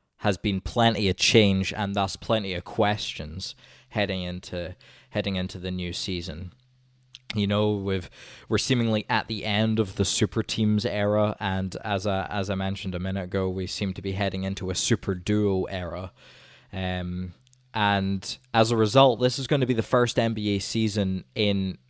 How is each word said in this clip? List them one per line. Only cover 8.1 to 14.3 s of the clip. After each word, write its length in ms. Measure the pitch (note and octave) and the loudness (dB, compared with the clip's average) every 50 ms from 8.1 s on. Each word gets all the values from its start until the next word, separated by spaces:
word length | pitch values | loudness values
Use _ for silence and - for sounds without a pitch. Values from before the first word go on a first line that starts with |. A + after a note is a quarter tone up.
| - - - - - - - - | -16 -20 -20 -20 -20 -20 -4 -2
we're 100 | A2+ G2+ | 0 0
seemingly 480 | - - C3 A#2+ A#2 A2+ G#2+ G#2+ - - | 2 2 2 2 2 2 0 0 0 0
at 200 | A#2+ G#2+ - - | 0 0 0 -2
the 160 | A2+ G#2 - | -6 -4 -2
end 340 | G#2+ G2+ G#2+ A2 A2 A2 A2 | 0 2 2 2 4 4 2
of 180 | G#2+ F#2+ - | 0 0 0
the 80 | - G2 | 0 0
super 380 | - - - G#2+ - - A#2 | 0 2 0 0 0 0 -2
teams 440 | - - - A2+ A2 G#2+ G#2+ G#2 - | -4 -2 -2 0 2 4 4 2 2
era, 500 | - F#2+ G#2 G#2 G#2 G#2 G#2+ G#2 G#2+ - - | 0 0 0 2 2 4 4 2 2 0 -2
and 340 | G#2+ G2 F#2+ F#2+ F#2+ F2+ - - - | -2 -2 0 0 -2 -4 -6 -8 -4
as 220 | G#2+ G2+ F#2+ G2 | -2 -2 0 0
I, 200 | G#2 F#2+ F#2+ F2+ | 0 0 0 -2
as 220 | - F2 G2+ F#2+ G2 | -2 -2 -4 -2 -2
I 60 | G2 | -2
mentioned 400 | F#2+ F#2+ F#2+ G2 - - F#2+ F2+ | -2 -2 -2 -4 -4 -6 -6 -4
a 60 | F2 | -4
minute 240 | F#2 F#2+ F#2+ G2 F2+ | -4 -2 -4 -4 -4
ago, 240 | F2+ G2 G2 F#2+ F#2+ | -2 -2 0 0 0
we 180 | F#2 F#2+ F#2 | -2 -4 -4
seem 260 | F2+ - - G2+ F#2+ F#2 | -6 -4 -4 -4 -4 -4
to 80 | - | -4
be 100 | - G2 | -4 -4
heading 320 | F#2+ G2 G2+ F#2+ | -2 0 0 0